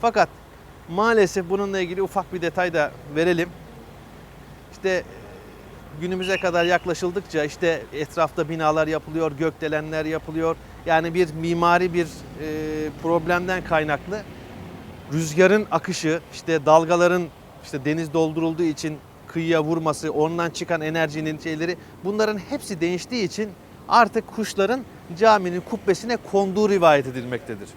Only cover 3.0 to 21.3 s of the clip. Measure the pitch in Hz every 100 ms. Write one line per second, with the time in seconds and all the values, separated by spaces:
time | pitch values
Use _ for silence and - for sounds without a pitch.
3 | 143 147 170 175 170 - - - - -
4 | - - - - - - - - 190 180
5 | - - - - - - - - - 147
6 | 175 185 185 190 180 175 170 175 185 165
7 | 180 180 - 160 151 - 170 156 113 143
8 | 147 - 156 - 151 165 156 156 156 156
9 | - 156 160 139 160 - 156 151 156 156
10 | 156 160 - 156 165 165 - - - 160
11 | 170 170 175 151 165 170 170 175 180 170
12 | 165 - - - 156 156 156 156 156 143
13 | 165 170 165 175 180 180 160 160 151 139
14 | - 208 202 - - - - - - -
15 | - 147 160 151 185 214 214 160 - 180
16 | 156 160 - - - 160 143 156 165 175
17 | 175 180 170 - - - - 147 135 156
18 | 160 160 160 151 165 160 170 147 160 151
19 | - - - 170 165 165 151 170 156 147
20 | 156 139 156 170 170 160 175 170 156 165
21 | 160 151 156